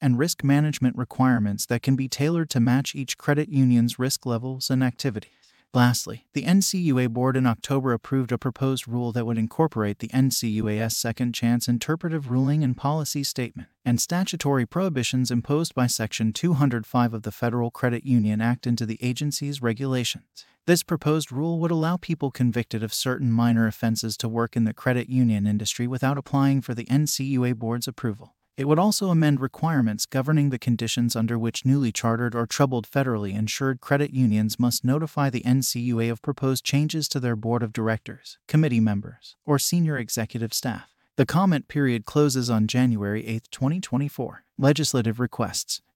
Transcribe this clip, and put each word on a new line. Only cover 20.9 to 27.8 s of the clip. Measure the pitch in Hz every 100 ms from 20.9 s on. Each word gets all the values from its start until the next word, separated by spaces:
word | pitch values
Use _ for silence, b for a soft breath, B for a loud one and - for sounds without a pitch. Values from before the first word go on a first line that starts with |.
| 160 151 156 147
rule | 127 160 170
would | 165
allow | 165 156 180
people | - 165 139
convicted | - 123 120 117 113
of | 110
certain | - 131 127 127
minor | 113 120 117 113
offenses | - 117 113 113 107
to | 117
work | 113 117 -
in |
the | 110
credit | 107 - 123 -
union | 127 123 104 104
industry | 104 107 - 120
without | 127 135 139
applying | 131 139 139 135
for | 127
the | 120 117
N | 135 151
C | -
U | 135 131
A | 123
board's | 120 113 120